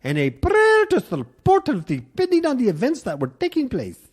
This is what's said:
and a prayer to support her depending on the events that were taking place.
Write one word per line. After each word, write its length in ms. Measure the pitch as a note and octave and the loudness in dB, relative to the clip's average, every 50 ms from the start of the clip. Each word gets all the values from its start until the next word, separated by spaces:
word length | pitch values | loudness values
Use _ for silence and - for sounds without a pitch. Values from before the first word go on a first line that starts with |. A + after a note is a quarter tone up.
and 140 | - C3 C#3+ | -8 -4 -2
a 140 | D3+ C#3+ C#3 | 0 0 -2
prayer 560 | B2 - - - - G#4+ A4 A4 A4 A4 G#4+ | -2 -2 -2 0 2 4 4 6 4 4 4
to 140 | G#4+ F#4+ E4+ | 2 2 0
support 680 | - - - D3 B2 - _ _ _ - F#4+ G4 F#4+ - | 0 -2 -6 -8 -8 -10 _ _ _ 2 4 4 2 0
her 60 | C#4+ | -4
depending 720 | F#3 D#3+ - D#3 C3 A#2+ - _ - F#4 F4+ F#4 E4+ E4 | -4 -4 -6 -6 -6 -6 -10 _ -4 0 2 2 2 2
on 100 | D#4+ C#4+ | 0 0
the 120 | B3+ B3 G#3+ | 0 0 0
events 340 | E3+ D3+ F#3 C4+ E4 C4+ | 0 0 -2 -2 -2 -4
that 180 | - G#3 D#3+ C#3 | -4 -8 -6 -4
were 80 | C#3+ B2+ | -6 -6
taking 400 | - _ - F4 - D#4+ D4+ C4 | -6 _ -6 -4 -2 -2 -4 -2
place. 300 | A#3 F#3 A#2+ F#2 D#3 - - _ | -4 -6 -6 -8 -10 -14 -20 _